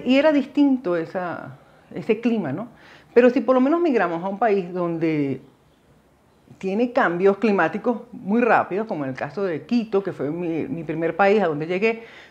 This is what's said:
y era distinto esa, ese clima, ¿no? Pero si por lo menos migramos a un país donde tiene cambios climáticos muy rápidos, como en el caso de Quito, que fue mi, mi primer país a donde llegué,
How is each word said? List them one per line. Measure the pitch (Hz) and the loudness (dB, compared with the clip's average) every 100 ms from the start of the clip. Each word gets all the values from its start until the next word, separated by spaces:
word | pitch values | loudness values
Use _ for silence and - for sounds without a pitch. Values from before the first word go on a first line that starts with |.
y | - 262 | 2 4
era | 302 | 4
distinto | 294 262 - 285 262 180 175 | 2 0 2 2 2 0 -2
esa, | 160 196 180 120 - 135 - - _ | -4 -6 -6 -8 -12 -18 -20 -20 _
ese | 147 175 220 | -10 -2 0
clima, | 240 226 160 | 0 0 -2
¿no? | 147 240 - - - - | -6 -8 -16 -20 -20 0
Pero | - 254 | 4 6
si | 254 | 4
por | 247 | 2
lo | 262 | 4
menos | 262 339 | 4 2
migramos | 349 240 175 165 | 2 2 0 -2
a | 185 | -6
un | 196 | -2
país | 233 202 180 | 2 2 -2
donde | 185 175 170 165 156 139 135 - _ _ _ _ _ _ _ _ _ _ - | -4 -4 0 0 0 -2 -4 -10 _ _ _ _ _ _ _ _ _ _ -10
tiene | 190 196 247 | -6 -2 0
cambios | 254 202 175 196 196 | 2 0 4 2 4
climáticos | 233 196 160 202 240 226 - | 2 2 2 0 -4 -4 -8
muy | - 180 226 | -12 -2 0
rápidos, | 240 165 110 185 220 | 4 2 2 -4 -4
como | 180 | -6
en | 135 | -6
el | 131 | -6
caso | 135 202 | -8 -6
de | 196 151 | -4 -6
Quito, | - 240 220 196 | -2 -2 0 -2
que | 196 | -2
fue | 143 143 | -4 -6
mi, | 170 175 160 | -4 -4 -4
mi | 101 170 | -4 -6
primer | 156 160 165 | -6 -4 -2
país | 165 196 208 | 2 2 4
a | 180 | 2
donde | 147 156 | -2 -4
llegué, | 185 220 226 - - - | -2 -2 -2 -10 -20 -20